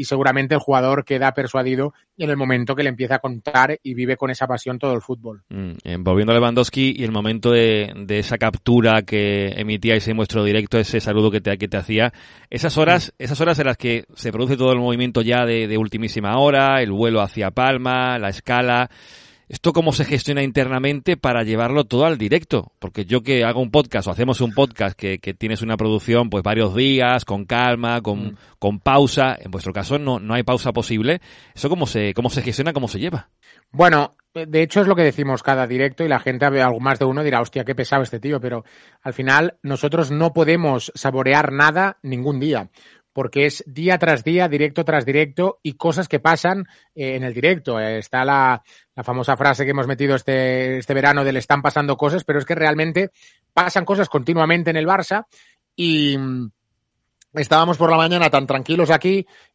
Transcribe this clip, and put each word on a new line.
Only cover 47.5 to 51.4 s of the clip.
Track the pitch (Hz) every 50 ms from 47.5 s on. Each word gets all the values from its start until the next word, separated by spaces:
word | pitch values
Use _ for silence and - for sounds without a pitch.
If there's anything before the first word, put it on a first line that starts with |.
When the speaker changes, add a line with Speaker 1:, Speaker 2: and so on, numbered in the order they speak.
| 185 160 - 139 117
Speaker 1:
Eh, | 110 110 110 110
está | 110 104 - - 127 127
la, | 139 139 139 131 131 123 120 _ _ - _ _ _ -
la | 131 123
famosa | - 123 127 127 139 131
frase | - 139 139 131 - 139
que | 135
hemos | 139 139 123
metido | 131 135 120 139 139 135
este, | 127 - - 135 131 131 127 127 127 127 127 131
este | 127 120 - 139
verano | 135 135 143 143 143 139
de | 135 131
"le |
están | 127